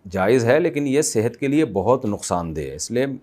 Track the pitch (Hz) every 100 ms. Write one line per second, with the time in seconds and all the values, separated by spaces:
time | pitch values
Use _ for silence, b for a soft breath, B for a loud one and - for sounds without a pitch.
0 | 92 92 98 127 117 151 170 147 143 139
1 | 147 113 113 - 139 147 143 95 98 127
2 | 107 101 - 87 85 78 67 69 - 120
3 | 139 131